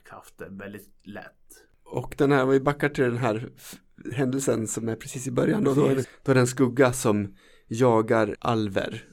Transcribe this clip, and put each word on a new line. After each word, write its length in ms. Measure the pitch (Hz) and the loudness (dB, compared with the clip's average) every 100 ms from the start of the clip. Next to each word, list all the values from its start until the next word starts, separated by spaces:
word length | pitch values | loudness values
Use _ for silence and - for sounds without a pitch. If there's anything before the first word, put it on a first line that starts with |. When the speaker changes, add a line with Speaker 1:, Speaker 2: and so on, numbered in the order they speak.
Speaker 1:
kraften 540 | - 104 - _ 85 98 | -20 -20 -20 _ -16 -14
väldigt 320 | 101 104 - _ | -14 -16 -18 _
lätt. 280 | - 104 - _ - - _ _ | -18 -16 -16 _ -20 -20 _ _
Speaker 2:
Och 300 | - 127 123 - | -8 -8 -8 0
den 140 | 139 | 2
här, 140 | 143 131 | 4 4
vi 140 | 135 | 2
backar 280 | 139 143 143 | 2 -2 -2
till 160 | - | 0
den 120 | 123 120 | 0 0
här 340 | 123 107 123 - | -2 -2 -6 -16
f-, 180 | - - _ - - | -20 -20 _ -18 -12
händelsen 540 | - 131 135 135 113 110 | -4 -2 -2 0 -2 -2
som 220 | - 113 | -4 -6
är 80 | 113 | -6
precis 300 | - 135 127 | -10 -10 -4
i 40 | |
början 340 | 123 139 - | -2 0 2
då, 100 | 139 | 2
då 100 | 135 | 2
är 40 | 139 | 2
det, 60 | |
Speaker 1:
Precis. 160 | 135 123 - | 2 -4 -8
Speaker 2:
då 80 | - | 2
är 40 | |
det 60 | 131 | 4
en 60 | 123 | 4
skugga 460 | 127 127 120 127 | 2 0 4 2
som 420 | 123 120 104 98 - _ - _ | 4 0 0 -2 -10 _ -20 _
jagar 680 | 113 127 113 113 113 104 - | 2 4 4 4 2 2 -2
alver. 640 | - 113 107 95 - 117 - | -2 0 0 -2 -4 -8 -14